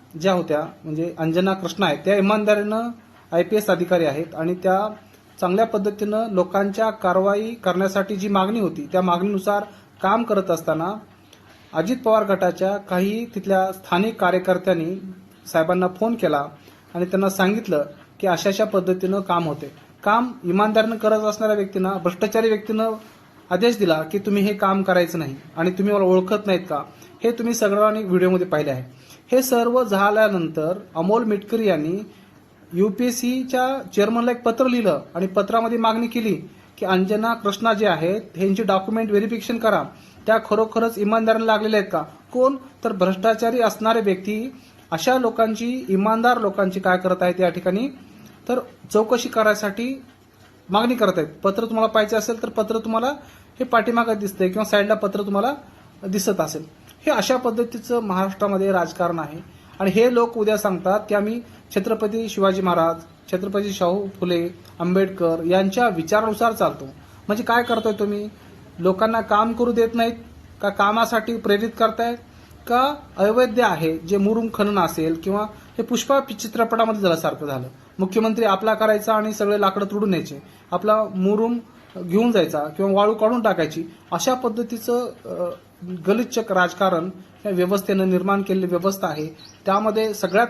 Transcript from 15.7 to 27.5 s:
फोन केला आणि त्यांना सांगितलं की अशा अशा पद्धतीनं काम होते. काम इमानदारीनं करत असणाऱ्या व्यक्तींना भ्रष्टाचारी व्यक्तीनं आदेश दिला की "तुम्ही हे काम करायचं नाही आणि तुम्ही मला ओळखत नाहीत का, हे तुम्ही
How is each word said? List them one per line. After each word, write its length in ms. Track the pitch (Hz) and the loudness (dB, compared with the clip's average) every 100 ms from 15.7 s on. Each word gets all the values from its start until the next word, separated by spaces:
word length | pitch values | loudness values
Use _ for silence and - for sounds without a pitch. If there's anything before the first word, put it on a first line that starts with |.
| 180 185 | 2 0
फोन 280 | 180 226 233 | 0 -2 0
केला 300 | 175 147 147 - - - - | 0 0 -2 -10 -20 -20 -12
आणि 120 | 170 180 | -6 -2
त्यांना 240 | 190 196 | 0 0
सांगितलं 560 | 190 190 214 226 151 143 - - - | 2 0 0 0 -2 -2 -10 -20 -4
की 80 | 190 | 0
अशा 220 | 165 202 | 0 0
अशा 160 | 196 208 | 0 0
पद्धतीनं 540 | 196 180 185 185 196 | 0 0 0 -2 -2
काम 240 | 190 175 | 0 0
होते. 280 | 165 131 139 - - - | -2 -6 -10 -16 -20 -6
काम 280 | 202 220 247 - | 0 2 0 -4
इमानदारीनं 540 | 175 190 214 220 220 220 | -2 2 2 2 0 0
करत 240 | 214 220 | 2 2
असणाऱ्या 340 | 214 208 214 214 | 0 0 0 0
व्यक्तींना 380 | 196 196 190 | -2 -2 -2
भ्रष्टाचारी 560 | 190 175 180 208 226 226 | 0 -2 -2 0 2 2
व्यक्तीनं 420 | 214 214 214 226 220 - - - - - | 0 -2 -2 -2 -4 -12 -20 -20 -20 -4
आदेश 280 | 180 233 208 | 0 2 2
दिला 240 | 185 156 | 2 2
की 180 | 156 202 | 0 -4
"तुम्ही 240 | 202 202 | 0 2
हे 100 | 196 | 2
काम 300 | 202 190 196 | 2 2 2
करायचं 360 | 190 180 170 170 | 2 2 2 -2
नाही 160 | 139 139 - 175 | -6 -10 -10 -2
आणि 140 | 175 | -2
तुम्ही 220 | 185 196 | 0 2
मला 100 | 202 | 4
ओळखत 440 | 185 185 185 208 202 | 4 4 2 -2 0
नाहीत 140 | 175 - | -2 -2
का, 140 | 143 - - - - | -6 -8 -16 -20 -4
हे 80 | 233 | -2
तुम्ही 220 | 240 233 | 0 -2